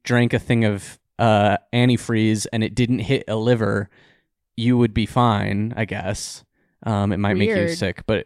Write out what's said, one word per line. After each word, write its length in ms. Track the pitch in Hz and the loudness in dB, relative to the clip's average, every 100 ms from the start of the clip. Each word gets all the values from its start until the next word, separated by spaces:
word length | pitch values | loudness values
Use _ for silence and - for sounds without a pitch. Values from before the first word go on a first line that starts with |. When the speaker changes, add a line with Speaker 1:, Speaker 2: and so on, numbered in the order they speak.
Speaker 1:
drank 300 | - 120 120 | -2 2 2
a 60 | 120 | 0
thing 240 | - 117 | 0 0
of, 340 | 110 101 - - _ - | 2 -2 -8 -20 _ 0
uh, 380 | 113 104 101 101 - | 2 4 4 0 -2
antifreeze 720 | 120 123 117 - 113 110 107 - | 2 2 2 0 0 2 0 -2
and 120 | 117 | -4
it 100 | 110 | -2
didn't 260 | 107 120 123 | 0 0 0
hit 220 | 110 135 - | -2 -4 -2
a 80 | 110 | -2
liver, 540 | 113 117 104 104 - _ _ _ _ _ _ - | 0 2 2 -2 -4 _ _ _ _ _ _ -4
you 200 | 117 123 | 0 2
would 160 | 117 | 2
be 120 | 110 104 | 0 -2
fine, 680 | 127 120 101 101 101 110 113 | 2 2 2 -2 -2 -4 -4
I 80 | |
guess. 580 | 110 101 92 107 - - _ _ _ _ | -6 -6 -6 -6 -8 -16 _ _ _ _
Um, 280 | 113 101 101 | -4 0 0
it 60 | 92 | 0
might 180 | 202 185 | 0 2
make 140 | 214 | 2
you 40 | |
Speaker 2:
Weird. 240 | 202 170 170 | 0 -2 -2
Speaker 1:
sick, 240 | 95 - - | -4 -6 -4
but, 180 | 104 | -4